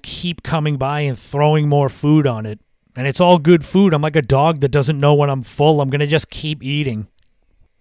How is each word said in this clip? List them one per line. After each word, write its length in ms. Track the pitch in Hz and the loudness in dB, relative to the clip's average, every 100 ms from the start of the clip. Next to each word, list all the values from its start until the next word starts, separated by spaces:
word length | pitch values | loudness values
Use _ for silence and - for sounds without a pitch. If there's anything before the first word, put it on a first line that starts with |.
keep 400 | - - 175 170 | -8 -10 -8 -8
coming 320 | - 160 151 139 | -6 -4 -2 -2
by 240 | 131 147 | -4 -4
and 180 | 143 123 | -4 -6
throwing 500 | - 143 151 156 147 | -8 -2 2 2 2
more 200 | 143 139 | 2 0
food 400 | - 147 156 139 | -2 2 2 2
on 180 | 113 110 | -2 -8
it. 140 | 107 _ _ _ | -12 _ _ _
And 140 | - 135 | -8 -6
it's 120 | - | 0
all 200 | 180 180 | 4 4
good 240 | 147 170 | 4 2
food. 280 | - 190 196 | 2 2 2
I'm 100 | 151 | 2
like 120 | 156 | 0
a 80 | 151 | 0
dog 380 | 120 135 156 156 | 2 2 2 0
that 80 | 139 | 0
doesn't 320 | 143 135 143 | 0 0 2
know 140 | 143 | 4
when 160 | 147 143 | 4 2
I'm 120 | 135 | -2
full. 380 | 117 - 147 151 | -6 0 2 2
I'm 100 | 139 | 0
gonna 160 | 143 147 | -2 0
just 240 | 156 - | -2 -2
keep 320 | - 156 151 | -10 -10 -8
eating. 460 | 127 147 139 107 104 _ _ _ _ _ _ _ | -6 -4 -4 -6 -10 _ _ _ _ _ _ _